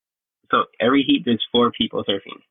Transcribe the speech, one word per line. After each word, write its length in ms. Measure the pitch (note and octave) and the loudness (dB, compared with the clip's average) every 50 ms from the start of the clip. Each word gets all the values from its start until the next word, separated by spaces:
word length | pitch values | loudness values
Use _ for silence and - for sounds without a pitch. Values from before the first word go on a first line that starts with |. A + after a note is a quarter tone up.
| _ _ _ _ _ _ _ _ _ - | _ _ _ _ _ _ _ _ _ -2
So 140 | - - - - _ - | 0 0 0 -2 _ -2
every 260 | - A#2+ C3+ C#3 C3 | 0 2 2 2 2
heat, 180 | C#3 C#3+ - - | 2 0 2 2
there's 220 | B2 A#2 A2 - - | 0 -2 -2 -2 -2
four 200 | - A#2+ A#2+ A#2 | 0 2 2 2
people 340 | - - A#2 A2 - F#2+ - | 0 -2 -4 -4 -4 -4 -4
surfing. 380 | - G2+ G2 - - - - _ _ | -4 -4 -6 -6 -12 -18 -18 _ _